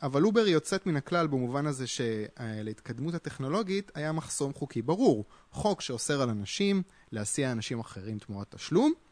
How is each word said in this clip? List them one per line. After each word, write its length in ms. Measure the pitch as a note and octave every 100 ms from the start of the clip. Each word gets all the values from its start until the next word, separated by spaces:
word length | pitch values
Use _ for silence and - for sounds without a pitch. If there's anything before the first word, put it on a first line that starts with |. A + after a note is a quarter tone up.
אבל 220 | C#3+ C#3 G3+
אובר 220 | A3 G#3
יוצאת 380 | D#3 - F#3+ F#3+
מן 100 | D3
הכלל 320 | - F3 D#3+
במובן 380 | C3+ B2 C#3 D3
הזה 200 | C3 B2
שלהתקדמות 1300 | - A#2+ A2 G#2 - A2+ G#2+ G#2+ A2 - A#2 D#3
הטכנולוגית 800 | E3+ - - C3 F#3+ F#3+ G3 G3+ D#3
היה 160 | D3+
מחסום 420 | D#3+ - - C#3
חוקי 280 | - C#3+ A#2
ברור. 440 | A#2 F#3 B3+ A2 - - _
חוק 300 | - G#3 F#3+
שאוסר 400 | - A#2+ - C#3+
על 80 | B2
אנשים 520 | G#2 G2 - G3+ G3 F3+ - _
להסיע 400 | A2 G#2 - C3
אנשים 280 | A2+ - A#2+
אחרים 400 | A2+ G2 G2 G#2+
תמורת 360 | - G2+ G2+ -
תשלום, 380 | - G#3 B3+ E4+ _